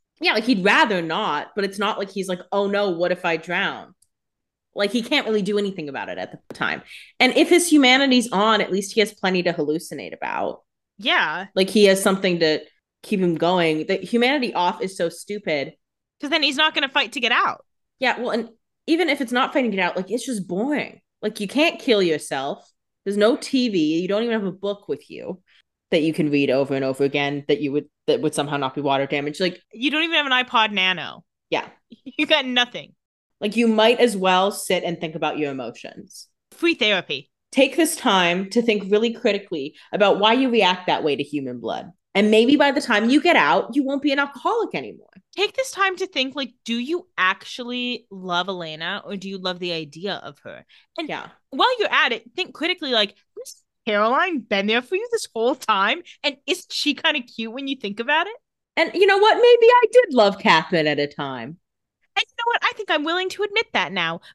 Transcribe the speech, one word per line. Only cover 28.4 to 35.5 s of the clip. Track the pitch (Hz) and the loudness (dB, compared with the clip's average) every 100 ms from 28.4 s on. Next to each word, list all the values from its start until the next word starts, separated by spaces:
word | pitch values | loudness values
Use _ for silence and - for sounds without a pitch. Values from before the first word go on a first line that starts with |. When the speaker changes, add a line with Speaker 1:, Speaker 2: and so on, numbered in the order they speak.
| 147 143 | -4 -4
Speaker 1:
not | 135 | -4
be | 147 | -4
water | 143 135 139 | -2 -2 -2
damaged. | 147 147 151 | -4 -6 -4
Like | 185 180 _ | -4 -6 _
Speaker 2:
You | 226 277 | -6 -2
don't | 302 | -2
even | 330 320 | 0 -2
have | 285 | 0
an | |
iPod | 254 247 240 214 | -2 0 0 0
Nano. | 202 185 175 113 - _ _ _ | 0 -2 -2 -8 -14 _ _ _
Speaker 1:
Yeah. | 151 - - _ | -6 -6 -16 _
Speaker 2:
<laughs> | - | -20
You | 269 - 302 | -12 -6 0
got | 302 262 | 0 0
nothing. | 247 240 175 143 _ _ _ _ _ | -2 -2 -6 -16 _ _ _ _ _
Speaker 1:
Like, | 214 220 | -4 0
you | 233 | 2
might | 214 220 247 | 4 4 6
as | 247 196 | 2 2
well | 185 185 196 | 2 2 2
sit | 214 - 180 | -2 -2 -2
and | 170 170 | -2 -6
think | 165 160 | -8 -6
about | 151 147 | -6 -4
your | 143 | -6